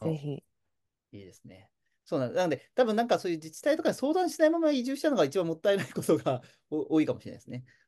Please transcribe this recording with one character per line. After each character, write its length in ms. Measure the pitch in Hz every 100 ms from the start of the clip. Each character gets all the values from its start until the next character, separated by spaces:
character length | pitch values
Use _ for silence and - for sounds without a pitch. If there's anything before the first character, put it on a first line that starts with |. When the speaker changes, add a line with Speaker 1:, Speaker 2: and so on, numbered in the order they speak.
Speaker 1:
う 60 | 160
ん。 40 |
Speaker 2:
ぜ 40 | 156
ひ 260 | 147 139 - _ _ _ _ _ _
Speaker 1:
い 80 | 202
い 40 | 190
で 80 |
す 100 | - -
ね。 240 | 92 101 _ _ _ -
そ 120 | 202
う 20 |
な 80 | 123
ん、 60 |
な 100 | 175
の 60 | 180
で、 200 | 139 - -
多 80 |
分 120 | 247 214
な 80 |
ん 40 | 240
か 100 | 175
そ 100 | 190
う 20 |
い 40 | 165
う 20 |
自 140 | 160
治 100 | -
体 160 | 294 311
と 60 |
か 60 | 320
に 60 | -
相 180 | 269
談 160 | 330 359
し 80 | 311
な 80 | 311
い 20 |
ま 100 | 330
ま 120 | 311
移 120 | 277
住 140 | 247 277
し 40 |
た 80 | 320
の 60 | 240
が 80 |
一 140 | 143 190
番 100 | 170
も 60 |
っ 40 | 160
た 140 | 208
い 60 | 196
な 60 |
い 40 | 135
こ 140 | -
と 160 | - 156
が 240 | 151 127 - _ -
お-、 260 | 151 - 156
多 60 |
い 40 | 139
か 80 |
も 80 | 120
し 40 | -
れ 60 |
な 40 | -
い 20 |
で 60 |
す 60 | -
ね。 140 | 127 127 _